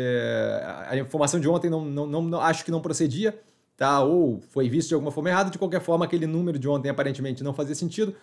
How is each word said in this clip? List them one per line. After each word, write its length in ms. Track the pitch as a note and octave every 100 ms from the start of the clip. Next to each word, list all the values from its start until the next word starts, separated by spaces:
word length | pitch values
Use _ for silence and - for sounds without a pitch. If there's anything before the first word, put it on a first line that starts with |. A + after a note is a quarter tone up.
| B2+ A#2+ A#2 A2+ A2 G#2 D#2+ E2 -
a 80 | C3
informação 400 | C3 D#3 C#3+ F3
de 120 | D3
ontem 200 | E3+ F3
não, 140 | D#3+
não, 240 | D3+ C#3+ D3
não, 140 | D3+
não, 200 | E3 E3
acho 220 | D#3 D#3+
que 80 | -
não 100 | E3
procedia, 560 | D#3 D3 D#3+ C3 G#3+ G#3+ - _ _ _
tá? 240 | C3+ C#3+
Ou 400 | C3+ F3 D3+ G#2 -
foi 180 | - C3
visto 180 | D3 D#3+
de 60 |
alguma 180 | D#3+ C#3+
forma 180 | D3 D#3+
errada. 200 | F3+ G3
De 80 | -
qualquer 240 | F#3+ F3
forma, 240 | E3+ E3+ E3+
aquele 200 | E3+ D#3
número 320 | D#3+ F3 D3
de 100 | C3
ontem 200 | C#3+ C3+
aparentemente 560 | C#3+ C#3 C3 C3+ B2+
não 100 | C#3
fazia 220 | C#3 C#3+ D3+
sentido. 400 | F3 F3 G#3+ G3